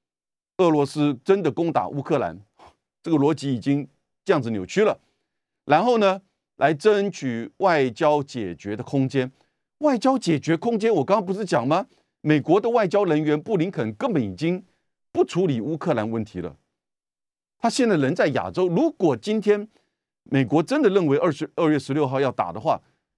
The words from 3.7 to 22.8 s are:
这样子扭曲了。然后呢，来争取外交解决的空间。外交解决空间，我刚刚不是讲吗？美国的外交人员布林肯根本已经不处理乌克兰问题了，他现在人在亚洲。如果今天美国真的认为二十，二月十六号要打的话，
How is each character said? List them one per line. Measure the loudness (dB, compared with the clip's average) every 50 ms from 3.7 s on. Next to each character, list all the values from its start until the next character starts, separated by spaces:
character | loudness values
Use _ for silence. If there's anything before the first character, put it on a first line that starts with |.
| -2 -2 -2 -6 _ _ _ _ _ _ _
这 | 0 0
样 | 0 0
子 | -2
扭 | -4 -4 -6
曲 | -4 0 2 2
了。 | 2 2 -2 _ _ _ _ _ _ _ _ _ _ _ _ _
然 | 2 2 2 4
后 | 4 2 4
呢， | 4 2 2 0 -4 _ _ _ _ _ _
来 | 0 2 2 2
争 | 2 2 4 4 4 2 -2
取 | -4 -6 -6 -6 -6 -6 -8 -10 -6 -2
外 | 0 2 4 2 2 0
交 | 0 0 0 2 2 0 -2
解 | -4 -8 -8 -8 -8 -8
决 | -10 -10 -8 -8
的 | -8 -6
空 | -4 -2 -2 0 0
间。 | 0 -2 -2 -2 -6 _ _ _ _ _ _ _ _ -2
外 | 0 0 0 2
交 | 2 0 0 0
解 | 0 0 -2 0
决 | 0 -2 -2
空 | -2 0 -2 -2 0
间， | 0 0 2
我 | 0 2
刚 | 2 0 0
刚 | 0
不 | -2 -4
是 | -6 -4
讲 | -2 0 0 0
吗？ | 0 0 -2 -2 -4 _ _ _ _ _ _ 0
美 | 0 2 2
国 | 2 2 2 2
的 | 2 2
外 | 0 0 0 0
交 | 0 0 0
人 | 2 0 0 0
员 | 0 -2 -2
布 | -2 -2 -2
林 | -2 -2 -2
肯 | -4 -6 -6 -6 -6
根 | -4 -4 -2 -2
本 | -2 -2
已 | -4 -4
经 | -4 -4 -4 -4 -4 -6 _ _ _ _ _ _ _ _ _ -2
不 | -2 -2
处 | 0 0 -2 0
理 | 0 -2 -2
乌 | -4 -6 -6
克 | -6 -4 -4 -2
兰 | -2 -2 -4
问 | -4 -6 -6
题 | -6 -8 -10
了， | -10 -10 -12 -16 _ _ _ _ _ _ _ _ _ _ _ _ _ _ _ _ _ _ _ _
他 | -4 -2
现 | 0 0 2 2
在 | 2
人 | 2 2 0 0
在 | 0 0 0
亚 | 0 -2 -4 -4
洲。 | -2 -2 0 0
如 | 2 2 0 0 0
果 | 0 0 0 0
今 | 0 -2 -4 -4 0
天 | 2 2 2 0 -2 -8 _ _ _ _ _ _ _ _ _ _ _
美 | -2 0 0 2
国 | 2 2 0 2
真 | 2 0 2
的 | 2 4
认 | 4 2 2
为 | 2 2 2
二 | 2 0
十， | 0 -2 -6 -8 _
二 | 0 0 2
月 | 2 0
十 | 0 -2 -2
六 | -2 0 0
号 | 0 0
要 | -2 -2 -2
打 | -2 -4 -6
的 | -6 -4
话， | -2 -2 -2 -2